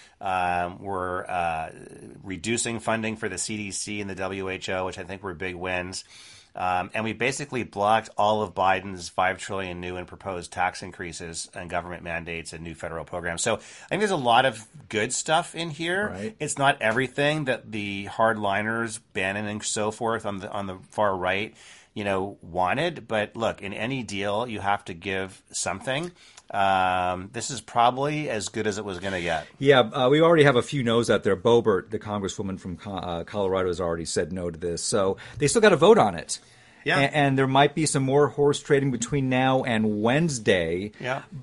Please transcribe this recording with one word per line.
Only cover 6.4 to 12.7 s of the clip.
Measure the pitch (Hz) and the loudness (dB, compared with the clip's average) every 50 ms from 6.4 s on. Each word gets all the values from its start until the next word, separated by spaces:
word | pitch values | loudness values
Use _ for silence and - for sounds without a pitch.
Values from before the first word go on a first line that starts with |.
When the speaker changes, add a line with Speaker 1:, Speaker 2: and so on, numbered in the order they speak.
| - _ - | -20 _ -8
Speaker 1:
Um, | - 90 92 90 90 95 98 - | -4 -2 0 0 0 -2 -4 -6
and | 110 110 | -6 -4
we | 110 104 | -4 -4
basically | 110 117 135 135 - 143 - 135 120 104 | -2 -2 -2 -2 -4 -8 -6 -6 -6 -6
blocked | - - 98 101 104 113 110 107 - - | -6 -4 0 2 4 4 2 0 -2 -2
all | - 104 104 107 107 | 2 2 4 4 2
of | 104 90 - | 0 -2 0
Biden's | 98 92 95 95 95 92 101 95 90 85 82 | 0 2 2 2 2 -2 -6 -10 -10 -12 -6
five | - 95 92 92 95 | -2 0 0 0 0
trillion | 87 - - 101 95 95 90 87 87 | -2 -6 -8 -6 -6 -6 -6 -8 -8
new | 90 90 90 | -8 -8 -8
and | 90 90 | -8 -10
proposed | - 90 - - 98 92 87 82 - | -12 -14 -12 -8 -8 -8 -8 -8 -6
tax | - 92 90 92 - - | -4 -2 -2 -2 -2 -4
increases | 104 90 - - 92 85 78 - 87 85 82 82 - - - | -10 -12 -10 -10 -10 -10 -10 -10 -10 -10 -10 -10 -12 -12 -12
and | 101 90 85 | -12 -8 -4
government | 92 85 85 90 87 82 | -4 -4 -4 -6 -8 -10
mandates | 87 85 82 82 82 85 85 82 78 - | -8 -8 -8 -8 -6 -8 -8 -8 -10 -10
and | 85 80 82 | -12 -12 -12
new | 82 | -12